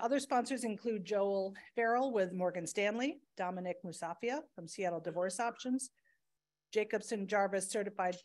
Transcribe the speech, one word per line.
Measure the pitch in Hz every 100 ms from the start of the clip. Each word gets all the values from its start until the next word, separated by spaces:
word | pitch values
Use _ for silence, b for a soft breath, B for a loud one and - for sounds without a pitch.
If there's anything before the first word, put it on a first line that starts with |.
other | 233 277
sponsors | 277 247 233 262
include | 233 208 240 220 175
Joel | 208 202 196 190 196 B -
Farrell | 226 240 269
with | 226 185
Morgan | 180 180 175 165
Stanley, | - 202 226 269 - _ -
Dominic | 180 180 180 175 180
Musafia | 165 165 170 233 277 - -
from | 165
Seattle | - 185 165
Divorce | 170 165 185 185
Options, | 233 233 254 262 - _ _ _ _ _ _ _ _
Jacobson | 214 214 214 214 220 196
Jarvis | 208 196 196 190
Certified | 220 202 202 180 180